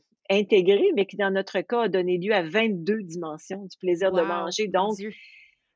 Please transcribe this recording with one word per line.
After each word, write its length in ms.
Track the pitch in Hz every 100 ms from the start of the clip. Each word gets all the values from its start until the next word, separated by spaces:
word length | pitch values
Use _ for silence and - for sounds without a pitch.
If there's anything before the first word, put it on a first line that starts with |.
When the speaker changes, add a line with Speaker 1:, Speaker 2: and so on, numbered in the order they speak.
| _ _ -
Speaker 1:
intégrée, 600 | 202 202 202 180 202 392 247
mais 100 | 190
qui, 120 | 202
dans 140 | 196
notre 300 | 190 196 190
cas, 220 | 170 240
a 40 | 220
donné 280 | 185 180 180
lieu 160 | 196
à 100 | 208
vingt-deux 580 | 160 208 226 180 160 220
dimensions 600 | 180 175 160 156 - 196 190
du 120 | -
plaisir 320 | 185 170 190
de 100 | 180
Speaker 2:
Wow ! 20 |
Speaker 1:
manger. 440 | 180 175 170 208 208
Speaker 2:
Mon 0 |
Speaker 1:
Donc, 320 | 190 208 196
Speaker 2:
Dieu ! 160 | 214 - - - _ _ _